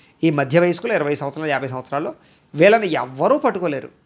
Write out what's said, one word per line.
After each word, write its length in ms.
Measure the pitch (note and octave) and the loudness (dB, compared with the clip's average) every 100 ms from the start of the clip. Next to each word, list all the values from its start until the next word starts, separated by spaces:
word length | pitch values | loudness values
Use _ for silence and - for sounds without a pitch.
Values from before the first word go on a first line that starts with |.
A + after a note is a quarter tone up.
| _ _ | _ _
ఈ 60 | E3 | 0
మధ్య 300 | D3 C3+ D#3+ | 0 2 4
వయస్కులు 340 | F3+ F3 - | 2 2 -2
ఇరవై 220 | G3 D3 C#3+ | -2 0 -4
సంవత్సరాలు, 340 | C#3+ D#3 D#3 | -6 -6 -4
యాభై 180 | C3+ C3+ | -2 -4
సంవత్సరాల్లో 460 | B2+ B2+ C#3 F3+ D#4+ _ _ _ D3 | -10 -6 -6 -6 -10 _ _ _ 2
వీళ్ళని 320 | F#3 A3+ G3+ | 4 4 2
ఎవ్వరూ 500 | C#3+ B2+ C3 F3+ C#4+ | -2 -4 0 0 2
పట్టుకోలేరు. 520 | C#4+ G3 E3+ C#3 - _ | 0 -2 -4 -4 -8 _